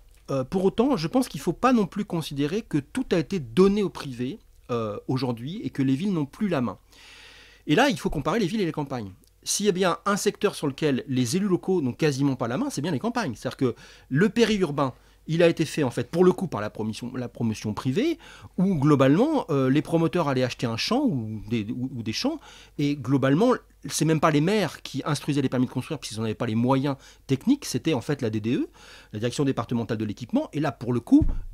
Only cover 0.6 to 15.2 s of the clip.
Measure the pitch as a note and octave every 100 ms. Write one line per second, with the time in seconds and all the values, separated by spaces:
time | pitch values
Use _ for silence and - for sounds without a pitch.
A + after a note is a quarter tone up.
0.6 | F#3+ F3+ B3+ A3+ D#3 B3+ B3+ D#3+ - E3
1.6 | B3+ B3 G3 - G#3 E3+ D3 C#3 C#3+ G3
2.6 | - D3+ - - C4 F#3 D#3 G3 A#2+ A2+
3.6 | F#3+ G3+ F#3+ - C#3+ A#2+ B2 G3+ _ _
4.6 | - A#2+ A2 G#2 - B2+ C3 A#2 B2+ G3+
5.6 | - - C3+ C3+ G#3 F3+ C#3 - G#3+ D#3
6.6 | A#2+ - _ - - - - - - -
7.6 | - D3+ C#4+ F#3+ F#3 D#3+ D3 G#3 F#3 A3
8.6 | F3 D3+ C#3 B2+ G2+ F#2+ _ _ - -
9.6 | G3+ F3+ F#3+ E3 - G3+ G#3+ - G3+ -
10.6 | D3+ C3+ D#3 B2+ - B2+ B2 E3 G3+ F3+
11.6 | - F#3 C3 - D#3 C3 C#3+ B2+ A#2 C3
12.6 | C#4 - D3+ C#3 A3 B3 F#3+ A2 B2+ -
13.6 | B2+ - - - - C3+ G#3+ - G#3+ G#3+
14.6 | F3+ D3 C3+ - _ _